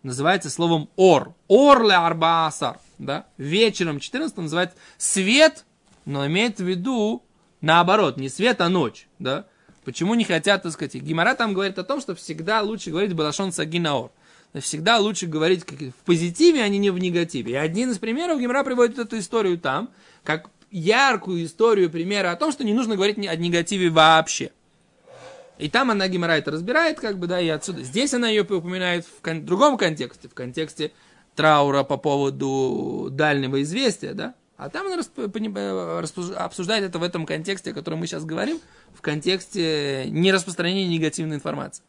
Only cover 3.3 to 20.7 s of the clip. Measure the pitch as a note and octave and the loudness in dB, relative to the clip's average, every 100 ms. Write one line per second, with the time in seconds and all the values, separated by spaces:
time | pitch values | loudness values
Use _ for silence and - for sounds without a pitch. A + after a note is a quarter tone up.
3.3 | - C#3 F#3 A3+ - E3+ C#3+ - B3+ D4+ | -12 -2 2 2 2 -4 -4 -6 -6 -6
4.3 | - D#3+ E3 F#3 _ - _ - G3 F#3+ | -6 -4 -2 -2 _ -20 _ -2 0 2
5.3 | C4 D#4 D#4 _ _ _ _ - C#3+ C#3 | 6 6 4 _ _ _ _ -8 -4 0
6.3 | F3 A#3+ G3+ F3+ F#3 G#3 B3 G#3+ A#3+ _ | 0 0 -2 -4 -2 -2 0 0 -2 _
7.3 | _ _ _ D3+ E3+ F3 G#3+ F3 C3+ C3+ | _ _ _ 4 4 6 4 2 0 -8
8.3 | - A3+ A#3 F3 F#3 B2 - _ _ B2+ | 0 0 2 2 2 0 -6 _ _ -6
9.3 | D3 - _ _ _ - - E3+ A#3 A3 | -6 -8 _ _ _ -12 -4 0 0 2
10.3 | E3 G3 G3 F3 D#3 C#3+ D#3 C#3+ E3 G3 | 0 2 0 -2 -8 -10 -8 -6 0 0
11.3 | C4 A3+ F#3+ G3 F#3+ F#3 C#4+ - F3 - | 0 -2 -2 -4 -6 -6 -6 -6 -12 -12
12.3 | D#3 F3 A3 G#3 A3 - D#3+ G#3 E3 D3+ | -10 -2 -2 -2 -6 -6 -4 -2 -2 -2
13.3 | D3 F#3+ - D#3 E3+ E3 C3+ - _ _ | -2 -6 -4 -4 -2 0 -2 -4 _ _
14.3 | _ _ - - D#3 F3 A#3 G#3 F#3 F3 | _ _ -10 -8 -2 2 2 2 -2 -4
15.3 | D#3 D#3+ F#3 - C#3 C#3 - - E3 F3 | -2 0 0 -4 -14 -14 -10 0 2 2
16.3 | E3+ E4+ D#4 G#3 G3+ G3+ F3+ F#3 E3+ E3+ | 4 4 6 0 2 0 0 -2 0 -2
17.3 | C3+ G#2+ C3 D#3 F3+ B3+ G#3 A3+ B3 F4 | -4 -4 -2 -2 0 -2 -2 -4 -2 -2
18.3 | D4+ B3 C4+ C#4 B3 A#3+ A#3+ G#3+ A3+ F#3 | -2 0 0 0 2 2 0 -6 -6 -2
19.3 | A3+ G3 E3+ D3 C#3 A#3+ _ _ _ - | 0 0 0 -2 -2 -4 _ _ _ -4
20.3 | D#3+ - _ _ | -4 -6 _ _